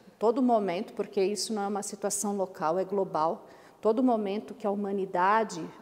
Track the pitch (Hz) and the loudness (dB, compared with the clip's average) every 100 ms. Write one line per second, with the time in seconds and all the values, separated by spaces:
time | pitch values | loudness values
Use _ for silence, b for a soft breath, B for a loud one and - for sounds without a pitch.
0 | - - 214 240 247 226 202 180 - - | -20 -2 0 4 4 4 2 -2 -4 -6
1 | 196 208 190 208 - 214 202 208 202 202 | -4 0 0 0 -4 -4 -4 -4 -6 -6
2 | 202 - 208 202 185 - 156 180 185 196 | -4 -2 -2 -2 -4 -2 0 0 0 -2
3 | 185 160 160 208 - B B B 208 226 | 0 0 0 -2 -10 B B B 0 4
4 | 254 226 196 208 - 208 208 202 202 202 | 4 2 0 -4 -8 -6 -4 -2 -2 -2
5 | 185 180 185 220 214 175 170 - | -2 2 4 4 2 -4 -10 -8